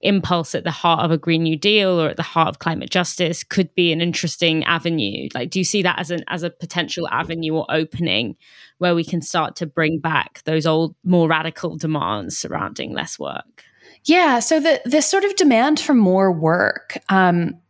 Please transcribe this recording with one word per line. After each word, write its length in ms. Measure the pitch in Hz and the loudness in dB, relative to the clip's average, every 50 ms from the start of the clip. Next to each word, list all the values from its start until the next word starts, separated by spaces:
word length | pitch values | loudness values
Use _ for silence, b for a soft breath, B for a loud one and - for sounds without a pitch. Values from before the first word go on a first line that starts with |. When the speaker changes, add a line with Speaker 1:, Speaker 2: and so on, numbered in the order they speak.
Speaker 1:
impulse 520 | - 196 202 190 151 - 180 170 156 - - | 0 2 2 2 2 0 0 0 0 -2 -6
at 100 | - - | -4 -4
the 60 | 170 | -4
heart 340 | 147 - - 170 165 - 175 | -4 0 2 2 2 2 2
of 60 | 160 | 2
a 80 | 165 | 0
Green 240 | 151 - 170 165 165 | 0 0 0 0 2
New 160 | 165 160 160 | 2 0 0
Deal 420 | 143 - 208 214 214 196 190 180 170 | 0 2 2 2 4 4 2 2 2
or 100 | 160 - | 0 0
at 60 | - | -2
the 60 | - | -4
heart 260 | 160 - - 165 160 | -8 -2 0 0 2
of 120 | - - - | 2 -2 -4
climate 320 | - 170 160 - 131 - | -4 -4 -4 -4 -4 -2
justice 520 | - 185 175 - - - 175 160 165 - - | -2 0 0 -2 -2 -2 -2 -2 -2 -6 -8
could 300 | - - 196 180 147 _ | -4 -2 -2 -2 0 _
be 180 | 180 175 170 | 2 2 2
an 100 | 156 165 | 2 0
interesting 600 | 170 175 151 - - 156 - - 175 165 160 160 - | 0 -2 -2 -2 -4 -6 -2 0 0 0 2 0 0
avenue. 640 | - 170 165 - 170 165 156 107 98 101 - - - - | 0 0 0 0 -2 -2 -2 -2 -4 -4 -6 -8 -8 -8
Like, 160 | 123 123 139 | -8 -8 -4
do 80 | - | -4
you 80 | 190 180 | -2 -2
see 160 | - - 202 | 0 0 0
that 160 | 180 180 - | 2 2 0
as 140 | - 175 147 | 0 -4 -6
an, 120 | 175 165 - | -6 -8 -6
as 160 | - 175 165 170 | -8 -8 -8 -8
a 80 | 170 | -8
potential 560 | - _ 170 - - 175 160 - - 180 160 - | -10 _ -14 -6 -4 -4 -4 -4 -4 -6 -6 -4
avenue 460 | 110 135 165 156 165 165 160 156 156 | -4 -4 -4 -4 -6 -6 -4 -2 -2
or 100 | 160 - - | -2 -2 -2
opening 640 | 151 160 160 156 - - 170 147 92 - 240 196 - B B B B B B B B | -2 -4 -4 -4 -4 -4 -2 0 0 -2 -2 -4 -8 B B B B B B B B
where 160 | - 180 175 175 | -2 0 0 0
we 100 | 170 165 | 0 -2
can 160 | - 185 170 - | -2 -4 -4 -4
start 320 | - - 170 156 - - | -2 -2 -2 -2 -2 -4
to 100 | - 170 | -8 -10
bring 320 | 147 - 170 160 156 165 | -6 -2 -2 0 0 0
back 460 | 151 143 160 156 135 - - - - - | -2 -2 0 0 0 -2 -2 -8 -10 -4
those 220 | 160 160 160 147 | -2 0 0 2
old, 260 | 165 156 160 165 160 - _ - | 2 2 2 0 -2 -4 _ 0
more 240 | 180 180 175 165 | 2 4 4 4
radical 480 | 156 165 156 160 160 - - - 165 - | 4 2 0 0 -4 -6 -8 -8 -8 -6
demands 640 | 151 - 156 156 143 - 90 107 104 90 - - | -6 -4 -4 -2 -2 -2 -2 -4 -4 -6 -8 -8
surrounding 560 | - - - - - 98 - - - - - - | -8 -8 -6 -6 -6 -6 -6 -6 -8 -10 -8 -6
less 240 | - - - - | -8 -8 -8 -10
work? 460 | - 71 69 67 - - _ b b b b b b b b b b - | -10 -10 -10 -10 -12 -14 _ b b b b b b b b b b 0
Speaker 2:
Yeah, 320 | - 320 370 349 294 254 | 2 4 4 4 4 2
so 220 | 233 226 - 320 311 | 0 2 2 2 2
the, 200 | 277 330 285 - - | 4 2 2 0 0
this 240 | 240 269 311 285 - | 0 2 2 2 2
sort 140 | 381 392 381 | 2 2 0
of 120 | 403 392 | 0 2
demand 420 | - 349 285 233 226 254 294 302 294 | 4 4 4 6 4 4 2 2 0
for 160 | - - 277 | 2 2 4
more 360 | 233 208 185 180 190 190 190 | 4 6 6 4 4 4 2
work, 680 | 175 156 160 160 170 180 - - - - - - - - - - | 2 2 2 2 2 2 2 0 0 -4 -8 -12 -12 -10 -2 0
um, 500 | 190 190 185 175 175 175 170 - - - _ | 2 4 4 4 4 2 0 -2 -4 -8 _